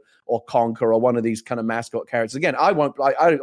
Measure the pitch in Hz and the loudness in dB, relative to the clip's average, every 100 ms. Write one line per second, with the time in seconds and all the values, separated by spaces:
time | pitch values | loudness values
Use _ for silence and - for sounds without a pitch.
0 | - _ - 117 - 127 117 113 113 113 | -6 _ -6 -6 -2 0 0 0 0 2
1 | 123 120 113 110 - 120 113 113 117 113 | 2 0 -2 -4 -6 -6 -4 -6 -6 -10
2 | - 120 110 135 165 127 170 175 143 - | -6 -4 -4 -2 -2 2 2 2 0 0
3 | 139 135 170 147 | 0 4 4 4